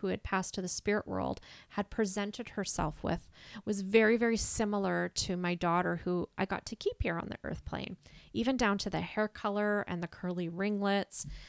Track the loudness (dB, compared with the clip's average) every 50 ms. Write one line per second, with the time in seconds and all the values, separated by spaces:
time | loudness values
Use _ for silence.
0 | -2 -2 -2 -2 -2 -2 -2 -2 -2 -2 -4 -4 -2 -2 -2 0 0 0 0 0
1 | 0 -2 -4 -2 -2 -2 -2 -4 -8 -16 -20 -20 -20 -8 -4 -4 -4 -2 0 0
2 | 0 0 0 -2 -2 -4 -6 -8 -10 -8 -6 -4 -4 -2 -2 -2 -2 -2 -2 -4
3 | -2 -2 -2 -2 -4 -10 -20 -20 -20 -16 -16 -8 -4 -2 -2 -2 2 6 6 8
4 | 8 8 6 6 4 4 2 2 2 2 2 2 2 2 2 2 2 2 2 2
5 | 0 0 0 -2 0 0 0 0 0 0 0 2 2 4 4 4 4 2 0 0
6 | 0 0 0 0 0 -2 _ -4 -2 -2 -2 -4 -6 -8 -6 -4 -2 -2 0 0
7 | 0 0 0 -2 -2 -6 -8 -8 -6 -8 -8 -8 -8 -6 -6 -6 -6 -8 -10 -12
8 | -16 -20 -20 -20 -14 -6 -2 0 0 2 2 4 4 4 2 2 0 -2 -2 -2
9 | -2 -2 0 0 -2 -2 -2 -4 -2 -2 0 2 2 2 2 0 0 -2 -4 -4
10 | -4 -6 -6 -6 -4 -4 -2 -2 -2 -4 -2 0 0 0 0 2 2 2 4 2
11 | 2 0 -2 -4 -4 -6 -8 -12 -14